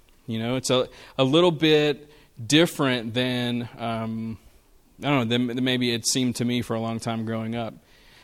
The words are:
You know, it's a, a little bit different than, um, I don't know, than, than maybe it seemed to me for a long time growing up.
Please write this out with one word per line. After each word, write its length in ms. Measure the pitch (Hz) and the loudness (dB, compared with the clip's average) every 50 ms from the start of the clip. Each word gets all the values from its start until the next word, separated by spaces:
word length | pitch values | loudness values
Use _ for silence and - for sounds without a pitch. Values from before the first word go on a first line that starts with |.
| _ _ _ _ _ - | _ _ _ _ _ -8
You 120 | 113 110 | -6 -4
know, 180 | 113 117 127 131 | -2 -2 -2 -2
it's 120 | 117 - | 0 0
a, 200 | 127 127 127 - - - - - - - | 0 0 0 -2 -6 -14 -20 -10 -2 0
a 60 | 135 | 2
little 280 | 131 143 165 175 180 | 4 6 6 6 4
bit 600 | 165 139 156 156 156 151 147 151 143 - - - - - - _ _ - 120 | 4 2 4 4 4 6 4 2 0 -2 -8 -16 -20 -20 -20 _ _ -12 -2
different 680 | 110 143 151 170 170 - - 151 135 127 123 110 117 110 | 2 4 4 4 4 2 0 0 0 0 0 -2 -4 -2
than, 560 | 123 127 127 127 123 123 123 120 120 117 113 - - | -2 -2 0 -2 -2 -2 -2 -2 -4 -6 -8 -10 -8
um, 580 | 117 117 113 113 113 113 113 113 113 113 110 - - - _ _ _ _ _ _ _ _ _ - | -6 -4 -4 -4 -4 -6 -6 -6 -6 -8 -10 -12 -14 -20 _ _ _ _ _ _ _ _ _ -6
I 80 | 95 139 | -2 0
don't 100 | 147 135 | 2 2
know, 60 | 120 | 2
than, 300 | 113 120 120 127 120 117 | 2 0 0 0 -2 -2
than 80 | 131 127 | -2 0
maybe 300 | 127 127 123 123 123 120 | 0 0 0 0 0 0
it 120 | 117 117 | -2 -2
seemed 300 | - - 135 127 123 120 | -2 0 0 0 0 0
to 100 | - 127 | 0 -2
me 160 | 120 123 120 | 0 0 -2
for 140 | 113 - 117 | -2 -2 -4
a 60 | 113 | -4
long 180 | 113 113 113 113 | -4 -4 -6 -4
time 240 | - 120 113 113 113 | -4 -4 -4 -4 -4
growing 320 | 110 113 113 110 113 113 | -4 -4 -4 -4 -4 -6
up. 180 | 117 117 110 - - _ _ - _ _ - - - | -6 -6 -8 -10 -14 _ _ -20 _ _ -20 -20 -20